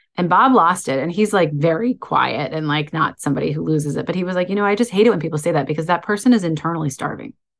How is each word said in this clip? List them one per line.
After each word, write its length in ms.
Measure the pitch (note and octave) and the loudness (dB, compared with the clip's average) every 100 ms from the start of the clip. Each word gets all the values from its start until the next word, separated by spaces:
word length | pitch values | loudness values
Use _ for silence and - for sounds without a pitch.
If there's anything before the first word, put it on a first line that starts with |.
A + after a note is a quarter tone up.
| _ - | _ -4
And 120 | F3 | 2
Bob 240 | F#3 C4 | 4 6
lost 340 | A#3+ E3 F#3+ - | 6 4 2 -2
it. 100 | C3+ | -2
And 140 | D#3 | -2
he's, 200 | F3+ G#3 | 0 0
like, 220 | G3 D#3+ | 2 0
very 400 | D3 E3 D#3+ B3 | 2 0 2 -2
quiet 600 | - - E3 B2+ B2+ D3 | -4 -2 0 0 -2 -4
and, 140 | D#3 D3+ | -4 -2
like, 240 | D3+ D3+ | -2 -2
not 300 | D#3+ C#3+ - | -2 -4 -2
somebody 300 | D3 C#3 D#3 | -4 -2 -2
who 120 | D3+ | -2
loses 320 | D#3 D#3 D3 C#3+ | -2 -2 -2 -4
it. 100 | - | -4
But 80 | |
he 80 | F3 | -4
was 120 | F3+ | -2
like, 140 | F3+ F3+ | -2 -2
"You 60 | |
know, 100 | G3+ | 0
I 80 | G3+ | 0
just 160 | G#3 A3+ | 0 0
hate 160 | F#3+ | 4
it 60 | A#3 | 4
when 80 | F3+ | 2
people 180 | D#3+ D3+ | -2 -4
say 140 | E3+ | 0
that 160 | D#3 C#3 | 0 -2
because 180 | D#3 | -2
that 160 | D#3+ F3 | -2 -2
person 320 | - G#3 B3 | -2 0 4
is 100 | A#3 | 4
internally 460 | F3 D#3 D#3+ E3 D3 | 2 -2 -4 -4 -4
starving." 440 | - D3 - - - _ | -6 -8 -8 -14 -18 _